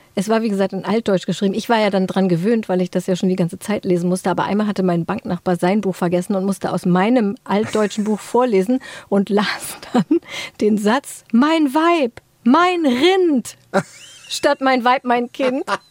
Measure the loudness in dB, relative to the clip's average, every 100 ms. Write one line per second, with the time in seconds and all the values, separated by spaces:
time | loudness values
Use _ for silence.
0 | _ -6 0 0 0 0 -2 -2 -2 -2
1 | 0 0 0 -2 -2 -2 0 2 2 2
2 | 0 0 2 2 2 0 0 -2 0 -2
3 | -2 0 0 0 -2 -4 -6 -4 0 0
4 | 0 -2 -2 -2 0 0 -2 0 0 0
5 | -2 -6 -4 -4 -2 0 0 0 0 -2
6 | 0 0 0 -2 -2 -4 -4 -2 2 2
7 | 4 2 0 -4 -4 -2 0 0 -2 -2
8 | -2 -4 -2 0 2 2 2 -2 -4 -16
9 | -2 0 2 0 0 -4 -10 -14 -4 -2
10 | 2 0 -2 -12 -12 -2 0 2 2 0
11 | -4 -14 -6 -2 0 2 2 2 2 2
12 | 0 -4 _ _ 2 4 4 2 0 2
13 | 4 4 4 2 -2 -14 _ -2 -2 -12
14 | -20 -20 -12 -2 0 2 2 2 2 0
15 | 0 -2 -2 -2 -2 -2 -4 -6 -6